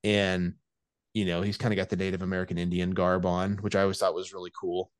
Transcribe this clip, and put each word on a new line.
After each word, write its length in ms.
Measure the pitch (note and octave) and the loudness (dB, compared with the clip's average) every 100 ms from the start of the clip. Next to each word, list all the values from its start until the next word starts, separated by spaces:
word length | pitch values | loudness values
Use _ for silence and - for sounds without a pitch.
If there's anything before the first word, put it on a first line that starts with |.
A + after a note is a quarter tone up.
And, 520 | G#2 G2+ F#2+ F#2 F2 - _ _ _ _ _ | 4 4 4 2 -2 -4 _ _ _ _ _
you 100 | A2 | -2
know, 180 | F#2+ E2+ | 0 0
he's 160 | G2+ G#2 | 0 0
kinda 200 | B2 G2 | 0 0
got 100 | F#2+ | 0
the 80 | F2+ | 0
Native 260 | F#2+ F#2 | -2 -2
American 360 | F#2 F#2 F#2 F2 | -2 -2 -2 -2
Indian 340 | F2 F2+ F2+ | -2 0 0
garb 340 | F#2 F2+ F#2 F2+ | 2 2 2 2
on, 320 | F2+ F#2+ G2+ | 0 0 -2
which 160 | G#2 G2 | 0 2
I 60 | |
always 140 | G2 F#2+ | 2 2
thought 160 | F#2+ | 0
was 200 | E2+ F#2 | 0 -6
really 180 | F#2+ F2+ - | -10 -12 -6
cool. 320 | F#2 F2 F#2+ | -4 -4 -6